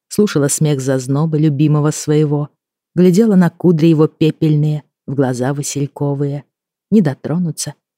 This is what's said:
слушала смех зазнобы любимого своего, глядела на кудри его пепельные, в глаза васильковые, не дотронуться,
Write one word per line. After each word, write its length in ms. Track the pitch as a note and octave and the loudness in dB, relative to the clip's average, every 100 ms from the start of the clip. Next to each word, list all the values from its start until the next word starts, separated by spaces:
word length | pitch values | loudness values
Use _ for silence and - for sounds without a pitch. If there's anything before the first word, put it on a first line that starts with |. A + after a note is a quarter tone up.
| - | -8
слушала 400 | - G#3 D#3 C#3 | -2 0 0 0
смех 320 | - D3+ C#3 | 0 -2 -2
зазнобы 580 | C3 C3 B2+ C#3 D#3+ D3+ | -2 -2 -2 -2 0 0
любимого 520 | D#3 C#3 D3+ D3+ D3+ | 0 2 0 2 0
своего, 600 | - - D3+ D3+ D3 D3 _ _ _ _ | -4 -2 0 0 -2 -6 _ _ _ _
глядела 420 | E3+ F3+ F3 A3+ F#3 | 2 4 4 4 4
на 140 | E3+ | 2
кудри 360 | - E3+ E3 E3 | 2 0 2 4
его 220 | D#3 D#3 | 4 2
пепельные, 760 | - D#3 - D#3 D3+ D3+ D3+ - _ - | 2 -2 0 0 0 0 -4 -10 _ -8
в 80 | |
глаза 400 | C#3 B2+ A#2+ B2+ | -2 -2 -2 -4
васильковые, 920 | C#3+ C#3 C#3 C#3 - C#3+ C#3 C#3+ C#3+ - _ _ _ - | -4 -6 -6 -6 -6 -6 -4 -6 -8 -14 _ _ _ -2
не 100 | G#3+ | 0
дотронуться, 760 | D3+ B2+ A#2+ E3+ E3+ - D3+ - _ | 0 -2 -6 -4 -4 -6 -12 -14 _